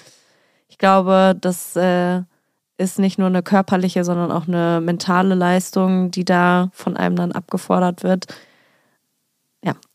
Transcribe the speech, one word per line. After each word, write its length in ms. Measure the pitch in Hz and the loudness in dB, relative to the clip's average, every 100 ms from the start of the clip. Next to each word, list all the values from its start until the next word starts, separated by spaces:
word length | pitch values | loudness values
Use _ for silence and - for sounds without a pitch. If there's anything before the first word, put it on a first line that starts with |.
| - _ _ _ _ _ _ | -18 _ _ _ _ _ _
Ich 100 | - | 0
glaube, 580 | 196 190 185 190 190 185 | 2 4 4 4 4 2
das, 360 | 185 180 - 170 | -2 -4 -6 -2
äh, 480 | 180 180 180 180 180 _ _ _ _ - | 0 0 0 -2 -6 _ _ _ _ -6
ist 200 | 185 - | -6 0
nicht 180 | 196 190 | 0 0
nur 80 | 185 | 0
eine 140 | 185 | 0
körperliche, 600 | 175 196 190 185 185 180 | 0 0 2 0 0 -2
sondern 280 | 175 175 170 | -2 -2 -2
auch 160 | 170 165 | -2 -2
eine 340 | 175 170 170 | -2 0 0
mentale 520 | 165 175 - 180 190 | -2 -4 0 0 2
Leistung, 800 | 185 175 185 - 190 185 185 180 | 2 2 0 0 -2 0 0 -2
die 120 | 180 180 | -4 0
da 440 | 180 180 180 185 | 2 4 2 0
von 220 | - - 220 | -4 -8 -4
einem 200 | 180 175 | -2 -2
dann 160 | 175 | -2
abgefordert 720 | - - 185 - 180 180 180 | -6 -8 -8 -2 0 0 -2
wird. 240 | 185 185 - - _ _ _ _ _ _ _ _ _ _ _ _ | -2 -2 -4 -20 _ _ _ _ _ _ _ _ _ _ _ _
Ja, 100 | 196 - _ | -10 -10 _